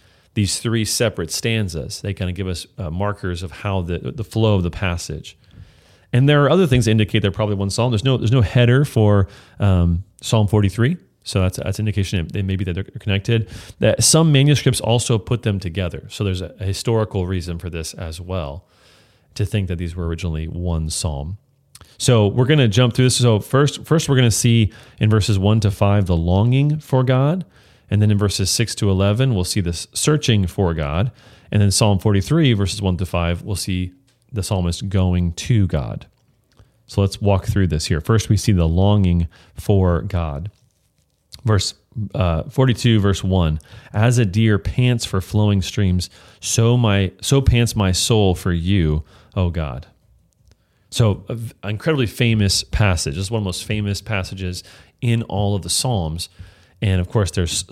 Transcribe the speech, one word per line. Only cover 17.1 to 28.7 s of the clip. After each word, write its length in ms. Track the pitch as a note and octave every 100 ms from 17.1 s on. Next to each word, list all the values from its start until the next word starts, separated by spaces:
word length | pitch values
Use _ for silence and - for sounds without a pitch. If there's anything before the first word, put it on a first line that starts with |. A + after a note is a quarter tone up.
| G2 F2+
reason 340 | F#2+ E2+ E2+
for 100 | F2
this 240 | E2 D#2
as 260 | - E2+ D#2+
well, 460 | F2 F#2 C#2+ D#2 - _ _ _ _ _ _ -
to 100 | G2+
think 220 | G#2+ F2+
that 80 | F2
these 180 | E2+
were 120 | F2 E2
originally 420 | E2 E2+ D#2 E2
one 420 | E2+ F2 E2 D#2
psalm. 480 | - E2 C#2 D2+ G2+ _ _ _ - - -
So 300 | - A2 G2+
we're 180 | A#2+
gonna 220 | B2 D3+ A#2
jump 260 | A2 B2
through 140 | - B2+
this. 100 | -
So 220 | B2 G#2+
first, 480 | - C3 C#3+ - -
first 220 | D#3 -
we're 80 | C3
gonna 160 | A#2+
see 400 | - A#2+ A#2 G#2+ - - -
in 100 | A2
verses 300 | G#2+ F#2+ G2
one 220 | G2+ A2
to 100 | G2+
five 360 | - G2+ G2+ F#2
the 100 | E2+
longing 640 | E2+ F#2+ A#2+ C3 D3 D3+
for 240 | - C3
God. 420 | B2+ B2+ C#3+ F#3 - _ _ _ -
And 140 | G#2
then 80 | G#2+
in 80 | G#2
verses 320 | G2+ - F#2+
six 240 | - A2